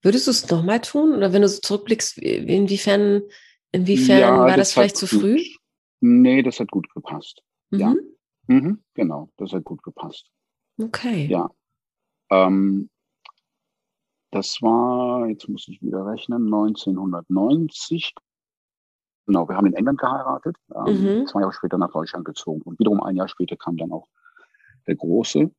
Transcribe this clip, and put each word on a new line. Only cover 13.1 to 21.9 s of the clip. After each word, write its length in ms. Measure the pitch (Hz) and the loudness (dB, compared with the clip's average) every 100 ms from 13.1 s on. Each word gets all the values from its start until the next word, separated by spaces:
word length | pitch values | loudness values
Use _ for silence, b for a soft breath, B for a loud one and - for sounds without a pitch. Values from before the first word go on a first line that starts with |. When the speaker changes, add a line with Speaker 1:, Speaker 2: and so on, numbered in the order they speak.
| _ - _ _ _ _ _ _ _ _ _ _ | _ -20 _ _ _ _ _ _ _ _ _ _
Speaker 2:
das 300 | 104 98 - | -6 -6 -2
war, 640 | 113 117 123 123 123 123 117 | 0 2 2 0 -2 -2 -4
jetzt 200 | 104 - | -6 -8
muss 200 | - - | -12 -12
ich 140 | - | -12
wieder 240 | - 98 98 | -8 -6 -8
rechnen, 380 | 117 - 120 110 | -10 -6 -4 0
neunzehnhundertneunzig. 1700 | 107 107 104 98 92 95 87 85 92 107 156 156 - - 165 - - _ _ _ _ _ _ _ _ _ _ - | 0 0 -2 -4 -4 -4 -6 -4 0 2 2 0 -6 -8 -6 -6 -14 _ _ _ _ _ _ _ _ _ _ -2
Genau, 200 | 95 82 | -2 0
wir 80 | 92 | 0
haben 120 | 101 | 0
in 80 | 90 | 0
England 240 | 117 139 | -2 0
geheiratet. 580 | 127 139 131 135 160 175 _ - | -2 -4 -6 -6 -8 -12 _ -8
Ähm, 440 | - 202 196 208 | -2 0 0 -2
Speaker 1:
Mhm. 80 | 277 | -2
Speaker 2:
zwei 140 | - | -2
Jahre 120 | 95 | -4
später 240 | - 87 90 | -4 -6 -2
nach 140 | 87 | -4